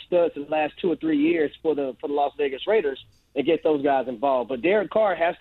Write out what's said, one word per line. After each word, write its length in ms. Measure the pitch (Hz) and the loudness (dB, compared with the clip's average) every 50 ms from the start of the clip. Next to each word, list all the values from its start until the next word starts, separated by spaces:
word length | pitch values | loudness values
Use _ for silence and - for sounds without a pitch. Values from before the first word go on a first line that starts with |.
| - | -2
studs 260 | - 185 175 170 160 - | 0 2 2 2 2 0
in 80 | 143 143 | -6 -6
the 60 | - | -4
last 240 | 156 151 151 147 - - | -2 -2 -2 -2 -4 -4
two 100 | - 185 | -2 -2
or 60 | 156 | -2
three 220 | - - 160 156 143 | -2 0 0 2 2
years 320 | 143 165 175 165 151 139 - - - | 2 2 2 2 0 -2 -4 -4 -2
for 120 | 160 151 | -2 0
the, 200 | 139 143 131 120 - | 0 -2 -4 -6 -8
for 80 | - 147 | -8 -4
the 60 | 143 | -2
Las 180 | 147 143 143 - - | 0 -2 -2 -2 -2
Vegas 240 | 147 139 131 127 - | -4 -4 -4 -4 -2
Raiders 380 | 170 214 226 170 143 135 - - - _ _ _ _ _ | 0 0 2 2 0 -4 -6 -10 -20 _ _ _ _ _
and 80 | 143 135 | -2 0
get 180 | 143 165 151 - | 2 0 2 2
those 200 | 165 156 143 135 | 2 2 2 2
guys 240 | 143 139 135 123 127 | 2 2 2 0 -2
involved. 400 | 127 107 127 139 135 127 120 107 | -4 -2 0 0 0 0 0 -2
But 140 | 135 123 110 | -6 -2 0
Derek 280 | 170 202 214 190 - | 2 2 2 0 0
Carr 240 | - 220 220 202 180 | 0 0 2 2 0
has 200 | 160 165 170 175 - | 0 -2 -2 -2 -2